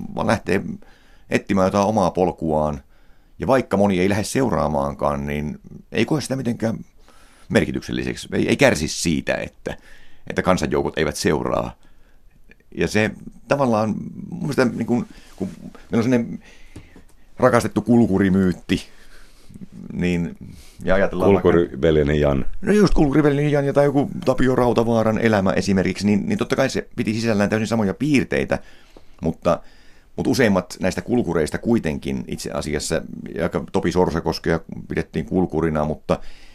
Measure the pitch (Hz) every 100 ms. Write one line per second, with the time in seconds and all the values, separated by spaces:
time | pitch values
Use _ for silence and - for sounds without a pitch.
0 | - - 92 95 - 95 - - - -
1 | - - - 127 - 98 95 101 98 110
2 | 90 - 90 73 80 78 76 73 - -
3 | - - - - 82 131 123 98 101 92
4 | 95 104 101 127 131 78 76 73 71 69
5 | 71 71 71 73 73 - - - - 80
6 | 117 156 - 135 120 117 113 107 - -
7 | - - - _ - 110 71 64 - 60
8 | 62 60 - 101 98 117 135 85 78 -
9 | 87 76 - 65 - - - - - -
10 | - - - - 90 92 71 71 69 73
11 | 76 71 95 76 60 60 60 - - -
12 | - - - - - - - - 87 107
13 | 107 - - - - 143 131 107 110 -
14 | - - - - 160 135 123 - 110 120
15 | - - - - 95 - - - - 117
16 | 113 123 117 - - - - - - -
17 | - - - - 123 120 107 110 104 120
18 | 113 95 98 92 95 82 - 95 - -
19 | - - - - - - - - - -
20 | 90 87 85 - - - - - 87 95
21 | 92 90 92 98 90 85 85 - 80 78
22 | 73 76 73 69 - - - 208 202 -
23 | 151 143 151 139 147 143 139 139 143 135
24 | 139 - - 123 127 127 123 113 117 113
25 | 110 110 113 107 95 92 92 95 92 92
26 | 101 104 - 101 117 - 135 98 - -
27 | 104 110 113 104 101 110 107 113 101 92
28 | 143 135 87 69 69 - - - - -
29 | - - 80 78 90 85 - - - -
30 | - - 87 135 117 95 - - 92 90
31 | - 120 90 85 76 - - 117 80 71
32 | 69 67 - - - - 73 76 - 78
33 | - - - - 85 - - 98 87 87
34 | 87 80 82 80 82 82 - - - 76
35 | 78 80 76 92 90 78 80 78 76 76
36 | - 85 - - -